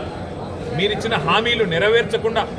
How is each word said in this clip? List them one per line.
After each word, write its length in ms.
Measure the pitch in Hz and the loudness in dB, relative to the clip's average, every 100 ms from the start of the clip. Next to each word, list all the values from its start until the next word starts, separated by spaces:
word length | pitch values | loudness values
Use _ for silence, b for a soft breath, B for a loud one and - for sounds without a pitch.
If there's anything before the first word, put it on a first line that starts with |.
| - - - - - - - 143 | -2 -8 -8 -8 -8 -8 -6 -2
మీరిచ్చిన 380 | 202 208 220 | 0 0 -2
హామీలు 500 | 214 156 190 233 226 | 0 2 2 2 2
నెరవేర్చకుండా 840 | 202 165 202 233 233 233 226 220 190 | 2 2 4 4 2 0 0 0 -2